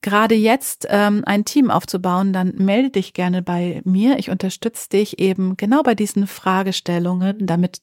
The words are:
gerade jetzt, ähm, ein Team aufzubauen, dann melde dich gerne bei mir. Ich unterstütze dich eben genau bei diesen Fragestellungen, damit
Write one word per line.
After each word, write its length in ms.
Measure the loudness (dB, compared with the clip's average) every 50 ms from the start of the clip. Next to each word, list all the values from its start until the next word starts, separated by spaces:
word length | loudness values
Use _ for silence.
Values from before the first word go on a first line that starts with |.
gerade 340 | -4 2 2 2 4 4 4
jetzt, 540 | 4 4 4 2 2 0 -6 -10 _ -4 0
ähm, 320 | 2 2 4 4 2 0 0
ein 200 | 0 0 0 0
Team 260 | 0 2 2 2 4
aufzubauen, 640 | 2 0 -2 -2 -6 -4 -2 0 0 0 0 0 0
dann 240 | 0 -2 -2 0
melde 340 | 0 0 2 2 2 2 2
dich 240 | 0 -2 -4 -4 _
gerne 260 | -4 -2 0 0 -2
bei 400 | -2 -2 -2 -2 -2 -4 -4 -4 -2
mir. 340 | 0 0 2 4 2 2 2
Ich 100 | 0 -4
unterstütze 600 | -4 -4 -4 -6 -6 -4 -6 -6 -6 -6 -10 -2
dich 320 | 0 0 0 0 -2 -2
eben 360 | 0 0 0 0 -2 -4 -2
genau 280 | -2 0 2 2 2 4
bei 100 | 2 2
diesen 320 | 0 -2 -2 0 -2 -2
Fragestellungen, 1200 | -2 -4 -6 -2 0 0 0 0 -2 -4 -4 -4 -2 -2 0 0 0 0 0 0 -2 -2 -2 -2
damit 360 | -2 0 0 0 -2 -2 -8